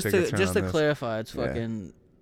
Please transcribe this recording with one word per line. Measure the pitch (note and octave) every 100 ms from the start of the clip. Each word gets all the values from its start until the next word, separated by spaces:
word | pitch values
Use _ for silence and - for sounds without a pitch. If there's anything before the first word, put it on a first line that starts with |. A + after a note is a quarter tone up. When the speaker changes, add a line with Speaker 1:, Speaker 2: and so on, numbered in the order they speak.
Speaker 1:
Just | G#2
Speaker 2:
took |
a | F#3 E3+
Speaker 1:
to, |
Speaker 2:
turn | A2+
Speaker 1:
just | F#3+
Speaker 2:
on | F#3+
Speaker 1:
to |
Speaker 2:
this. | F#3
Speaker 1:
clarify, | E3+ D3+ D3 A#2+ A2
it's | A#2+
Speaker 2:
Yeah. | - B2
Speaker 1:
fucking | C3 A2+ A2 E2+ - _ _